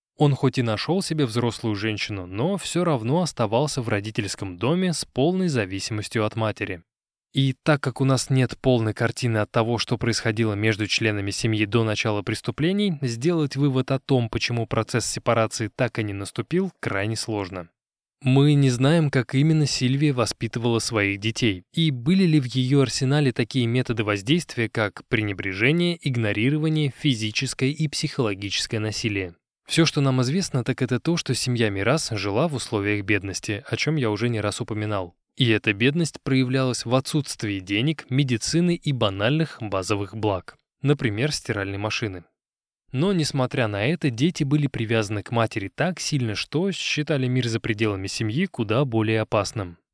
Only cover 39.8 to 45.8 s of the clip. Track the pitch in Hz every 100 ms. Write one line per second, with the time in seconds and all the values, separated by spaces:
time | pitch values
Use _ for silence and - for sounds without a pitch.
39.8 | 92 101 98 110 107 95 - - _ _
40.8 | 139 147 117 104 151 - - 104 98 98
41.8 | 107 - 110 90 - _ _ _ _ _
42.8 | _ 127 185 185 143 139 127 131 110 101
43.8 | 117 175 147 113 165 - 139 151 139 110
44.8 | 110 113 104 104 - 117 113 107 95 -